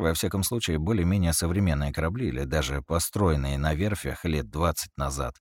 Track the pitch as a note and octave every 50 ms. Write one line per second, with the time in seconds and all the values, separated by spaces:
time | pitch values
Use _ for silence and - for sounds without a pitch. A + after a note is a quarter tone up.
0 | E2+ D#2+ E2 - A2 F2+ G2+ G2 F#2+ - A#2+ A2+ - F#2 D#2+ D2+ D#2 G#2 A2+ F#2
1 | E2+ F2 G2 G2+ F2 E2 D#2 - E2+ E2 F2 G2+ G2 E2+ D2 C#2+ C#2+ C#2+ - D2+
2 | D#2 E2 G#2 B2+ B2 D2+ B1 C2 C#2 B1+ D2 D2+ C2+ B1+ C#2 C#2+ - - E2 E2+
3 | - - - G2+ G2+ E2+ D2+ C#2+ C2 C#2 C#2 C#2 C#2+ D#2 D#2 D2 G2 G#2+ G#2 -
4 | - C2+ B1+ - - E2+ D#2 D2 A#1+ G#1 - D2+ F2 E2 D#2 - - - _ D2
5 | C2+ C#2 C2+ C#2 B1+ B1 - -